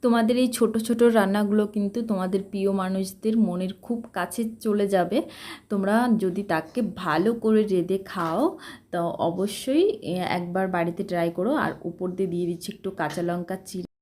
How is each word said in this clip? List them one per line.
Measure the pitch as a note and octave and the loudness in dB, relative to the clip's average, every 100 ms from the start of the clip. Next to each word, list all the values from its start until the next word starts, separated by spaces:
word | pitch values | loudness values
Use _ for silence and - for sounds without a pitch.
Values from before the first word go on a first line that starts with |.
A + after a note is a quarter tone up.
তোমাদের | B3+ A#3 A3 B3 | 4 4 4 4
এই | B3+ | 2
ছোট | B3 A3+ A3+ | 2 2 2
ছোট | A3 A#3 | -2 4
রান্নাগুলো | A#3+ A3+ F#3+ G3+ G#3 G#3 G#3 | 6 6 4 2 2 2 2
কিন্তু | G#3 G3+ G3+ | 0 -2 -2
তোমাদের | A3 G3 F#3 F#3+ | -2 -2 0 -2
প্রিয় | F#3+ G3+ G3 | -2 -2 0
মানুষদের | G3 F#3 F#3+ F#3+ - A3 A3+ | 0 0 -2 -4 -4 0 2
মনের | G3+ F3 F#3 G3+ | 2 2 -4 -6
খুব | - A#3 A#3 | -6 -6 -6
কাছে | - F3 - A3+ A3+ | -6 -6 -4 -6 -4
চলে | A3 G#3 G3+ | -2 0 4
যাবে। | F#3+ F3 A#3 E4 - - - _ | 4 4 0 -2 -10 -16 -16 _
তোমরা | G3+ F#3+ G#3+ A#3+ A3 | -2 2 2 4 2
যদি | F#3+ F3+ | 2 -2
তাকে | G3+ D#3+ D#3+ - A3+ - | -2 -2 -2 -4 -4 -4
ভালো | F3+ D#3 G3 | -2 2 2
করে | A#3 A3 A3 | 2 4 4
রেঁধে | G#3 F#3+ F3 F#3+ F#3+ | 4 2 2 -2 -4
খাও, | - E3 E3 D#4 - - - _ | -4 -2 2 0 -2 -16 -20 _
তো | F3 E3+ - | -4 -4 0
অবশ্যই, | E3 F3+ G3+ - - C#4+ G4 - | -2 0 -4 -4 0 2 4 2
এ, | - A3 - | -4 -4 -2
একবার | F3+ F3 F3+ F#3+ | -2 -2 -2 0
বাড়িতে | F3+ E3+ E3+ | 0 -2 -2
ট্রাই | G3 F3 E3+ | -4 0 0
করো। | E3+ F#3+ D4 | 0 0 0
আর | D#3+ D3 | 0 -4
উপর | F3 E3+ F3+ | -10 -6 -6
দিয়ে | F#3 F#3+ | -2 -2
দিয়ে | F3 F3 | -2 -2
দিচ্ছি | E3+ - | -4 -8
একটু | - F#3+ | -10 -10
কাঁচা | F#3+ D#3 D3 | -4 -4 -2
লঙ্কা | F3 F3 F3 F#3+ - | -4 -4 -4 -8 -8
চিড়ে। | F#3 F3+ _ | -12 -12 _